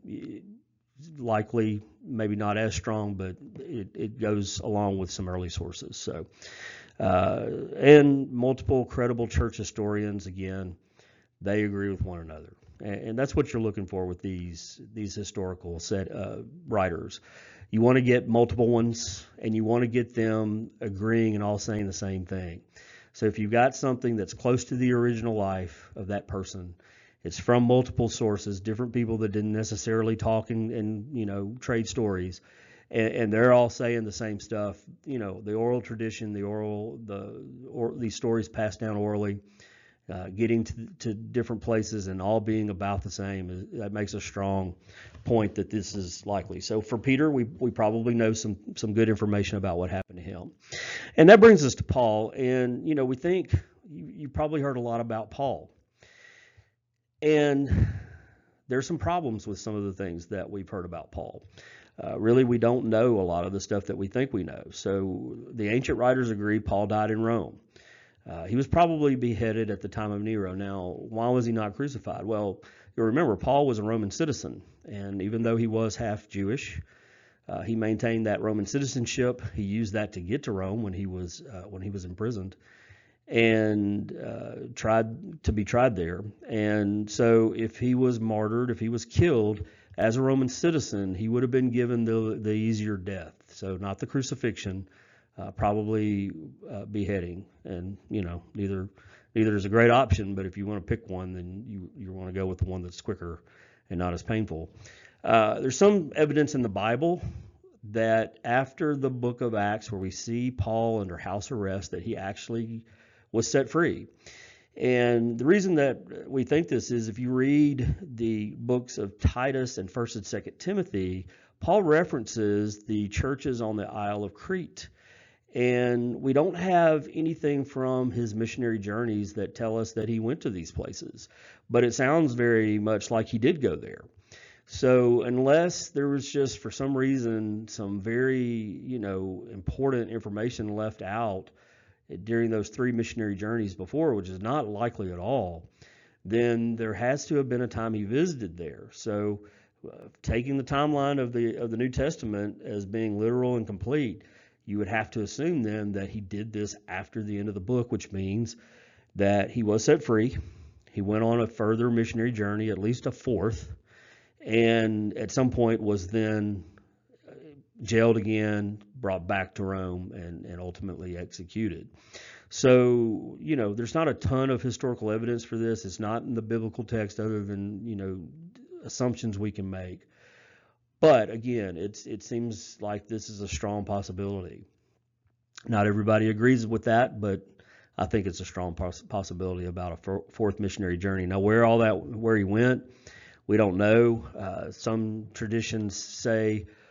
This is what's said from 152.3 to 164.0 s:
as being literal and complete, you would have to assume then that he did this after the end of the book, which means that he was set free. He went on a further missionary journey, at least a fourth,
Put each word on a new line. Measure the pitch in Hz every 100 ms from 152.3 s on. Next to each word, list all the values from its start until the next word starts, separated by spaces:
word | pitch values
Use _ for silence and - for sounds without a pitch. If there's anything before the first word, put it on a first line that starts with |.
| 104 104 -
as | - 104
being | 98 110 110 101
literal | 110 123 127 123
and |
complete, | 104 98 104 151 127 - - _ _ _ -
you | 101
would | 101
have | 113 107
to | 117
assume | 101 - 160 165
then | 110 107 104
that | 98 98
he | 110
did | 98 101 110
this | 104 101 - -
after | 92 104 117
the | 104 101
end | 104
of |
the | 101
book, | 95 123 120
which | 104 -
means | 98 95 104 113 - - - - _ _
that | - 98 101 95
he | 123
was | 107 110
set | - 151
free. | - 110 120 - - - - - _
He | -
went | 98 107
on | 113 120
a | 107
further | - 110 110 123
missionary | 117 113 113 117
journey, | 110 101 104 110
at | 95
least | 104 123 135
a |
fourth, | - - 104 104 110 - - _ _